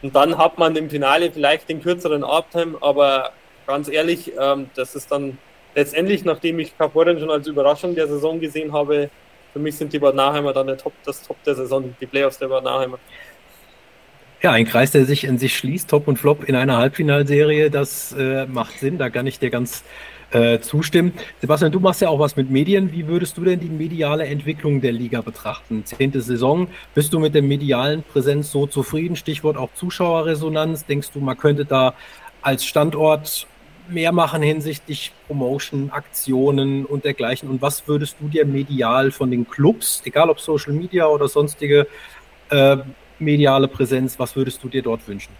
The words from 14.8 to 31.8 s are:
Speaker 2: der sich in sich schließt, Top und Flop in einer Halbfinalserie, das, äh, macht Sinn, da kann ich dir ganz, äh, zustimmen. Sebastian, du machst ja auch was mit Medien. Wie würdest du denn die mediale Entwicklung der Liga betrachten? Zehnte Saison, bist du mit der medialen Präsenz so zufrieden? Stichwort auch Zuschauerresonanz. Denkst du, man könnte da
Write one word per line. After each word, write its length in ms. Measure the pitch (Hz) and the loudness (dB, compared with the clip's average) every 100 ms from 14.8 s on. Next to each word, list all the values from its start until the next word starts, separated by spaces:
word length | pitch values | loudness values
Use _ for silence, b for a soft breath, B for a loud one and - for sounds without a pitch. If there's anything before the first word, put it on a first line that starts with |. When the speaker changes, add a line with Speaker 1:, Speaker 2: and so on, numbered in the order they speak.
| 135 | 4
Speaker 2:
der 160 | 147 131 | 6 4
sich 180 | 143 | 2
in 140 | 143 127 | 0 0
sich 180 | 131 - | 0 -2
schließt, 320 | 127 170 - | -4 -6 0
Top 180 | 147 147 | 0 2
und 120 | 135 | 0
Flop 260 | 143 147 - | 2 0 0
in 80 | |
einer 220 | 131 131 120 | 0 2 2
Halbfinalserie, 960 | 127 - 156 143 143 143 151 151 151 | 2 2 2 2 4 4 4 4 2
das, 420 | 143 139 - - | 2 -2 -6 -10
äh, 340 | 135 131 135 135 | -4 -2 -2 -4
macht 320 | 127 113 - | -6 -6 -4
Sinn, 200 | 135 175 | -4 -2
da 100 | 127 | -4
kann 180 | 120 135 | -2 -6
ich 120 | - | -4
dir 100 | 127 | -4
ganz, 360 | 123 120 - - B B B B | -2 -4 -8 -16 B B B B
äh, 260 | 117 117 117 | 4 4 2
zustimmen. 540 | - 147 160 175 175 - B - | 0 -2 2 2 2 -2 B -10
Sebastian, 300 | - 151 160 | 0 2 4
du 80 | 180 | 4
machst 240 | 185 180 | 2 4
ja 60 | 185 | 2
auch 100 | 143 | 2
was 160 | 147 | 2
mit 160 | 143 131 | 0 0
Medien. 420 | 135 151 196 190 | 2 4 2 2
Wie 140 | 165 156 | -4 -2
würdest 300 | 170 170 - | -2 -2 -2
du 80 | |
denn 160 | 180 175 | 0 0
die 80 | 165 | -4
mediale 580 | 156 160 165 147 151 147 | -6 -6 -2 -2 0 -2
Entwicklung 540 | 147 131 156 151 139 | -4 -4 -4 0 0
der 100 | 123 | 0
Liga 300 | 117 120 120 | -2 -4 -6
betrachten? 640 | 113 113 107 - - 110 | -8 -10 -10 -10 -6 -8
Zehnte 360 | 104 - 135 139 | -8 -2 0 0
Saison, 460 | 117 120 127 160 180 B B | -2 0 2 2 -2 B B
bist 200 | - 147 | -2 0
du 80 | 160 | 2
mit 160 | 156 151 | 2 4
der 60 | |
medialen 600 | 139 139 143 123 135 151 | 2 0 0 0 0 -2
Präsenz 480 | 156 147 131 143 147 | -2 0 2 0 -2
so 160 | 143 143 | -2 -2
zufrieden? 480 | 143 131 156 170 | -2 -4 -2 -4
Stichwort 420 | 175 - 147 156 147 | -4 -6 -4 -2 -2
auch 160 | 127 | -6
Zuschauerresonanz. 1120 | - 180 - 180 165 160 151 160 156 156 160 156 | -8 -8 -2 0 2 0 -2 -2 -2 -2 -4 -4
Denkst 260 | 143 139 | -4 -4
du, 80 | 143 | -6
man 180 | 139 123 | -4 0
könnte 260 | 151 147 | 2 2
da 300 | 143 135 | 0 2